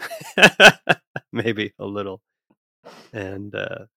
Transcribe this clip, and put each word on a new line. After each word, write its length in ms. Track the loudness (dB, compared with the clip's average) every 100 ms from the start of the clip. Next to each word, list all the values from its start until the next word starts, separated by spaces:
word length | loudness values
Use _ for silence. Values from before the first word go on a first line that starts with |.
| -16 -16 -8 4 4
<laughs> 800 | 8 6 6 -2 -4 _ -20 _
Maybe 400 | -6 -4 -4 -8 -10
a 40 |
little. 380 | -12 -10 -10 -12 _ _ _ _ _ _ -20 -20 -18
And, 420 | -14 -12 -12 -12
uh, 320 | -10 -10 -12 -18